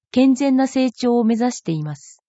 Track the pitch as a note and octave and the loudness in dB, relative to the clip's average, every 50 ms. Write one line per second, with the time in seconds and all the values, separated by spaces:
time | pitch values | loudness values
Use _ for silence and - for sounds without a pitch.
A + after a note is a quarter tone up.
0 | _ _ - B3+ C4 C4+ C4 - C#4 C#4 C4 C4 C4+ B3+ - C4 C4 B3+ - - | _ _ 0 2 4 4 2 2 2 0 2 2 0 0 0 -2 -2 -2 -2 -4
1 | B3 A#3+ A#3+ A#3+ A#3 A3 A#3 A3 A#3+ B3 B3 - - F3 D#3+ D#3 D3+ D3+ D3 - | -2 0 0 2 2 0 0 0 -2 -2 -4 -6 -6 -6 -6 -4 -6 -8 -10 -12
2 | - - - _ _ | -16 -20 -20 _ _